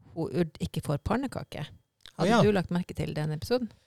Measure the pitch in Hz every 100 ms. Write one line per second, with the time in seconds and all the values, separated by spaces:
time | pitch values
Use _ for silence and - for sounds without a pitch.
0 | - 170 156 160 165 - - 160 - 143
1 | - 240 277 - - - 151 - _ _
2 | - - 180 226 202 196 170 175 - -
3 | 151 156 156 151 - 247 226 -